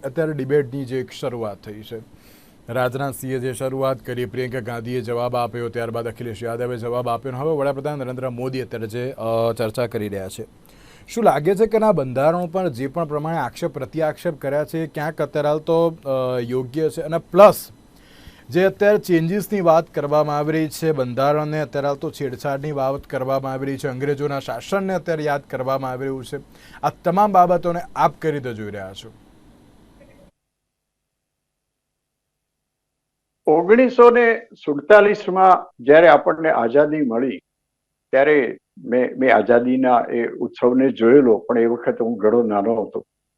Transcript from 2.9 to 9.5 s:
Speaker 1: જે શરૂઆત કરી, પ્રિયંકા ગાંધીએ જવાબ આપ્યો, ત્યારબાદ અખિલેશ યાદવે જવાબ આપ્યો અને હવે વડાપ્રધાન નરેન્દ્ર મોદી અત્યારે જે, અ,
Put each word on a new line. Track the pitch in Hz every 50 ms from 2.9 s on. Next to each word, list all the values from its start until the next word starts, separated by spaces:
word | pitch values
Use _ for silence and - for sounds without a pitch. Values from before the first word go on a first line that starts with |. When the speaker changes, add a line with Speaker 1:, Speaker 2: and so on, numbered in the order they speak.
| 120 135 139 139 123 - - 131 131 131
Speaker 1:
જે | 120 131 123
શરૂઆત | 107 139 131 127 135 135 131 135 110
કરી, | 107 - 123 120 123
પ્રિયંકા | 104 - 131 127 123 120 131
ગાંધીએ | 110 120 120 120 113 120 123 127
જવાબ | 113 117 120 117 120 123 123
આપ્યો, | 123 120 113 107 120 117 117
ત્યારબાદ | 113 120 117 113 113 117 117 117
અખિલેશ | 110 - 123 120 107 92 117
યાદવે | 117 117 117 123 123 123
જવાબ | 117 113 120 120 123 123 120
આપ્યો | 117 113 117 135 123
અને | 123
હવે | 139 160 160
વડાપ્રધાન | 143 139 139 135 139 135 151 147 143
નરેન્દ્ર | 131 123 127 127 131 131
મોદી | 120 117 127 131 127 131
અત્યારે | 120 110 120 117 113
જે, | 110 110 123 123 131 135 -
અ, | 113 113 113 113 113 117